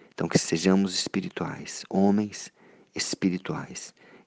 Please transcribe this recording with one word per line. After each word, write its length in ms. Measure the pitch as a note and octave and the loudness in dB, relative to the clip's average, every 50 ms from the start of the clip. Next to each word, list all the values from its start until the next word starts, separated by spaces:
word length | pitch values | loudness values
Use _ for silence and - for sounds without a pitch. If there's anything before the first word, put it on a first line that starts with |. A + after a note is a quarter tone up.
| - _ _ | -20 _ _
Então 160 | - E2+ D#2+ | -6 0 2
que 80 | - | 2
sejamos 560 | - - - E2+ D#2+ E2+ F#2+ F#2+ G2 G2 F#2 F2+ | 2 2 0 0 2 4 6 6 6 4 2 -2
espirituais, 880 | - - - - G2 F2+ F2+ - - E2+ D#2+ C#2+ D2 F2 - - - - - | -4 -4 -2 -2 -4 -4 -4 -4 -6 -6 -6 -6 -8 -10 -12 -12 -12 -8 -2
homens 640 | - F#2+ G2 G2+ G2+ G#2+ G#2+ G#2 - - - - - _ _ - - - _ _ - | 2 4 6 6 6 4 2 0 -4 -10 -16 -16 -20 _ _ -20 -20 -20 _ _ -8
espirituais, 1000 | - - - - - - F#2+ F2 F2+ - - E2 C#2+ C#2 - B1+ - - - - _ - - - - _ | -8 -6 -6 -2 0 0 0 0 0 -2 -4 -6 -6 -8 -10 -12 -14 -16 -16 -20 _ -20 -20 -20 -20 _